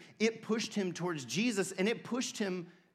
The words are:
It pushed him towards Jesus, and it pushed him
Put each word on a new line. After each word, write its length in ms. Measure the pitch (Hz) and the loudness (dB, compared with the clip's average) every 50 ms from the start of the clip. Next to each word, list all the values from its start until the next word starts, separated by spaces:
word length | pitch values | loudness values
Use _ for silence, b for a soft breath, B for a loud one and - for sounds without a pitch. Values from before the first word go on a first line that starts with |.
| B B B B | B B B B
It 240 | 208 226 226 220 - | 2 2 2 0 -2
pushed 320 | - 214 214 208 - - | -2 0 0 0 -2 -2
him 180 | 208 190 185 165 | 0 0 0 -2
towards 320 | - 170 180 170 151 127 | -2 -2 -2 -2 -2 -4
Jesus, 480 | 117 117 160 226 247 220 196 185 185 190 | -2 0 2 2 2 2 2 0 0 2
and 160 | 190 185 214 | 2 2 2
it 160 | 233 - - | 2 0 -2
pushed 320 | - 233 254 254 - - | -4 -2 -2 -2 -2 -2
him 340 | - 220 196 185 185 170 B B B B B | -2 -2 0 0 -2 -4 B B B B B